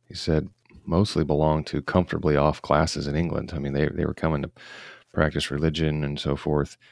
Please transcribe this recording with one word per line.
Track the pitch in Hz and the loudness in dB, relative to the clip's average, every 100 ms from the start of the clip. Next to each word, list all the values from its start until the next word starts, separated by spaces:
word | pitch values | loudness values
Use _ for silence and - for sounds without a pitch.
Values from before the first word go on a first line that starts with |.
| - | -18
he | |
said, | - - 78 95 - _ - - | -8 0 0 0 -8 _ -16 0
mostly | 82 104 - | 2 2 2
belonged | 76 76 78 78 73 | 0 2 2 2 -2
to | 73 | -6
comfortably | - 92 87 80 82 73 | 0 0 2 0 2 4
off | 76 - | 2 2
classes | - 73 80 76 71 | 2 2 2 -2 -2
in | 73 | -2
England. | 85 - - | -2 -2 -4
I | 82 | -6
mean, | 71 | -4
they, | 71 73 | 0 0
they | 80 76 | 0 -4
were | |
coming | - 80 76 | -2 -2 0
to | - - - - - - _ | -4 -10 -20 -20 -20 -20 _
practice | - 78 - - | 0 0 0 -2
religion | 71 80 76 78 76 | 0 0 2 0 0
and | 71 71 | -2 -2
so | 76 71 | -2 -2
forth. | 76 76 - - _ | 0 0 0 -6 _